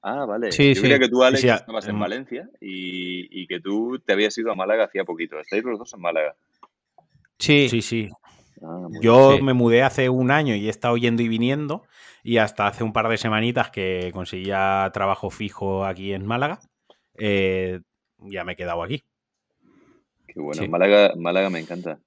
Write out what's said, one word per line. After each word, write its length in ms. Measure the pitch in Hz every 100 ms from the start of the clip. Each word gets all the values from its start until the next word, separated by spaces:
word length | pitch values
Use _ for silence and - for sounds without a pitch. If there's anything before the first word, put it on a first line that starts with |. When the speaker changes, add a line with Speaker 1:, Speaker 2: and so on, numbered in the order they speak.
Speaker 1:
Ah, 240 | - 135 127
vale. 260 | 107 117
Speaker 2:
Sí, 220 | 87 143
Speaker 1:
Yo 80 | 123
creía 160 | 117 139
Speaker 2:
sí. 40 |
Speaker 1:
que 60 | 127
tú, 140 | 127
Alex, 180 | 127 135
Speaker 3:
Sí, 60 | 123
sí, 60 |
Speaker 1:
estabas 320 | 110 - 113 101
en 60 | 104
Speaker 3:
en 40 |
Speaker 1:
Valencia 500 | 90 120 131 123 214 _
y, 800 | 98 92 92 92 90 90 87 -
y 60 | 90
que 120 | 90
tú 400 | 90 104 120 127 -
te 80 |
habías 240 | 98 104 107
ido 140 | 113
a 40 | 92
Málaga 300 | 92 110 107
hacía 180 | 98
poquito. 360 | 90 82 82 76
Estáis 240 | 78 101
los 160 | 123 107
dos 140 | 117
en 80 | 101
Málaga. 340 | 87 82 76 - _ _ - _ _ _ _ _ _ _
Speaker 2:
Sí. 300 | - 147 135
Speaker 3:
Sí, 120 | 113
sí. 280 | - 117 104 - _ _ _ _
Speaker 1:
Ah, 260 | 80 87 87
muy 100 | -
Speaker 3:
Yo 340 | 113 123 135 135
Speaker 2:
Sí. 40 |
Speaker 3:
me 100 | 135
mudé 300 | 127 117 117
hace 260 | 135 - 131
un 220 | 127 127
año 240 | 147 147 104
y 120 | 107
he 20 |
estado 280 | 104 120 120
yendo 240 | 120 117
y 60 | 117
viniendo, 560 | 113 120 143 147 165 _ _ - -
y 140 | - 117
hasta 300 | 107 - 101
hace 160 | -
un 100 | 113
par 140 | 113 110
de 100 | 110
semanitas 520 | 113 107 113 127 120
que 400 | - 95 90 90
conseguí 320 | 90 90 92 92
ya 440 | 98 98 95 98
trabajo 360 | 101 98 95 98
fijo 560 | - 104 - 98 95 98
aquí 280 | 92 98
en 120 | 98 98
Málaga, 340 | 120 143 - _ _ _ _ _ -
eh, 640 | 107 98 95 95 92 92 _ _ _ _
ya 240 | 98 98
me 100 | 87
he 20 | 90
quedado 280 | 123 85
aquí. 200 | 85 147 _ _ _ _ _ _ _ _ _ _ _ _ _
Speaker 1:
Qué 120 | -
bueno. 220 | 73 76
Speaker 2:
Sí. 60 | 78
Speaker 1:
Málaga, 460 | 85 95 104 101 85
Málaga 320 | 85 92 98
me 100 | 85
encanta. 400 | 82 87 87 76